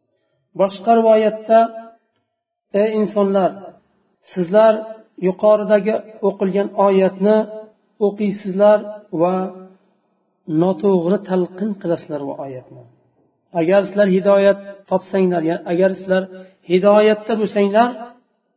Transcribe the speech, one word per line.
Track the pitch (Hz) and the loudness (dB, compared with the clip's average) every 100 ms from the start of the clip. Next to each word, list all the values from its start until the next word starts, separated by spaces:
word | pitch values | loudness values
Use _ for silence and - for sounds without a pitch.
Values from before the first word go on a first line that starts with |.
| _ _ _ _ _ 156 | _ _ _ _ _ -4
Boshqa | 196 - 233 | -4 -2 0
rivoyatda, | 226 226 220 214 214 - 226 226 - 226 _ _ _ _ _ _ _ _ | 2 4 4 2 -2 2 2 2 -4 -18 _ _ _ _ _ _ _ _
"Ey | 202 220 | -2 0
insonlar, | 214 202 208 196 196 175 - 180 - _ _ _ _ _ | -2 -2 -2 0 0 -2 -4 -20 -20 _ _ _ _ _
sizlar | 185 165 208 220 220 - - _ - | -8 0 4 4 2 -4 -18 _ -6
yuqoridagi | 185 185 214 208 202 208 202 220 - - | -4 0 2 2 2 0 0 -4 -8 -6
o'qilgan | 196 196 196 196 202 | -4 -2 -2 -2 -4
oyatni | - 196 190 185 190 202 214 214 - - _ _ - | 0 0 2 -2 0 0 2 0 -10 -18 _ _ -4
o'qiysizlar | 202 202 202 202 190 190 208 208 208 208 - | -4 -2 -6 -6 -6 2 4 4 0 -16 -10
va | 160 175 185 190 - - _ _ _ _ _ _ _ - | -2 -2 -2 -6 -12 -20 _ _ _ _ _ _ _ -6
noto'g'ri | 156 180 190 202 185 170 202 | 0 0 0 0 0 0 -2
talqin | 196 185 175 - 214 | -2 -4 -4 -6 -8
qilasizlar | 196 170 160 - 147 | -6 -4 -6 -6 -10
bu | 139 | -10
oyatni. | 139 139 127 - 127 - _ _ _ _ _ _ | -12 -12 -14 -18 -20 -20 _ _ _ _ _ _
Agar | 175 165 196 | -2 2 2
sizlar | 190 202 202 | 0 0 2
hidoyat | 185 196 196 196 196 - - | 2 2 4 4 0 -4 -16
topsanglar, | - 190 - 190 185 175 | -6 -6 -2 -2 0 0
ya'ni | 160 175 | -2 -4
agar | 190 175 190 | -4 0 0
sizlar | 185 180 185 185 - - _ | -2 -2 -2 -4 -14 -20 _
hidoyatda | - 180 202 214 214 214 - | -2 2 4 4 4 0 -4
bo'lsanglar, | 220 202 208 202 208 247 - - - _ _ _ | -4 -2 -2 0 2 0 -2 -16 -20 _ _ _